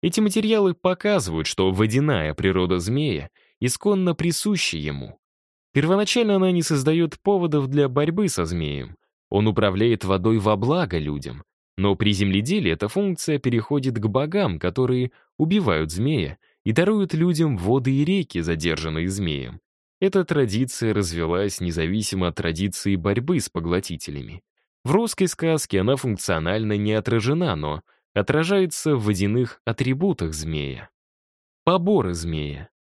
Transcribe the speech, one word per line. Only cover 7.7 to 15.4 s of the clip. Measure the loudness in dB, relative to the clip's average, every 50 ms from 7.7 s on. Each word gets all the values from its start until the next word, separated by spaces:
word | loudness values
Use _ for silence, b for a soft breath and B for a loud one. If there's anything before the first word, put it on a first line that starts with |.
| 2 2 2 2
борьбы | 2 0 0 0 0 0 0 0
со | 0 -2 -2
змеем. | -2 -2 -4 -2 -4 -4 -6 -8 -10 -14 _ _ _ _ _ _ _
Он | 0 2 2 4
управляет | 2 4 2 2 2 4 4 2 2 2 2
водой | 0 0 2 2 2 2 4
во | 4 2 2
благо | 2 2 0 2 0 0 0 -2 -2
людям. | -2 -2 -4 -6 -6 -10 -12 -14 -16 _ _ _ _ _ _
Но | 0 2 2 2
при | 2 2 2 2
земледелии | 2 2 2 2 2 2 2 0 0 2 0 0
эта | 0 -2 -2
функция | -2 0 0 0 -2 -2 -2 -2 -2 0
переходит | 0 0 0 0 0 0 -2 -2 0 -2 -4 0
к | -2
богам, | 0 0 0 -2 0 0 0 0 0 -2 -2
которые | -2 -2 0 0 0 0 2 0 -2 -4 b b b b b
убивают | _